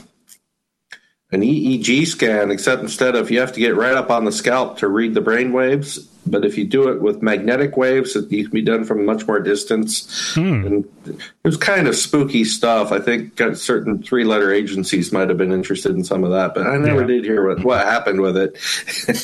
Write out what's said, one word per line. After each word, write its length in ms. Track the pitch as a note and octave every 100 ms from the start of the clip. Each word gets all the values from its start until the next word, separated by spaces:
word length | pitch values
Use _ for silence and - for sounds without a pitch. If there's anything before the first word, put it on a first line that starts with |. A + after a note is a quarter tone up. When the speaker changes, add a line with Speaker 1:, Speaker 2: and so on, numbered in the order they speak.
| - _ _ - _ _ _ _ - - _ _ -
Speaker 1:
an 120 | F#2+
E 60 | A2+
E 320 | D3+ C3 B2
G 220 | A2 C3
scan, 460 | D#3+ - A#2 G#2+ G2+
except 300 | G2+ - B2+
instead 320 | A2 - B2+ A#2+
of, 140 | -
you 100 | A#2
have 120 | B2+
to 80 | G#2+
get 140 | A#2 F2+
right 180 | B2
up 160 | C3 B2
on 140 | A#2
the 80 | G#2+
scalp 460 | G#2+ B2 B2+ A#2+ -
to 100 | G#2
read 260 | G#2 A#2
the 60 | A2
brain 320 | G2 A2+ B2+
waves, 460 | B2+ C3 C#3+ C#3+ - - - -
but 180 | G2+
if 120 | G#2 -
you 60 |
do 240 | G2+ C3 C3+
it 120 | -
with 220 | G#2 G#2
magnetic 540 | A2 G2+ G#2+ B2+ C#3+ C3
waves, 400 | C3 C3 B2+ G#2
it, 160 | -
it 100 | G#2
can 60 | G#2+
be 120 | A2+
done 220 | A2+ A2+
from 200 | A2 G#2+ G2+
much 200 | G#2+ -
more 120 | G#2
distance. 960 | F#2+ G#2 - A2+ A2 - - - -
Speaker 2:
Hmm. 300 | D#3 F#3 B2 G2
Speaker 1:
And 180 | G#2 - - -
it 100 | - - _
was 120 | E3 D3+
kind 300 | - F#3+ C#3+
of 80 | A2
spooky 480 | - D3 C3 A#2
stuff. 480 | A2 - A#2 A2 G#2
I 60 | G2
think 380 | A#2+ A#2+ A2+ -
got 200 | A2+ -
certain 460 | - A#2 C3+ G2
three-letter 500 | - B2+ A2 G#2+ G2
agencies 600 | G2+ G2+ F#2+ F2+ F#2 E2+
might 160 | F#2 F#2
have 100 | F2
been 140 | F#2
interested 420 | F#2 F#2 F#2+ G2
in 80 | F2+
some 200 | F2+ F#2+
of 60 | F2+
that, 220 | F#2 F2+
but 120 | - G#2
I 100 | C#3
never 240 | D3 C#3
Speaker 2:
Yeah. 40 | B2
Speaker 1:
did 180 | B2
hear 220 | G#2+ G#2+ F#2+
what, 160 | F2+
what 220 | B2 A#2 G2+
happened 340 | A#2 G#2+ F#2+
with 160 | F#2+ F#2
it. 220 | F#2+ - - - - - - A3+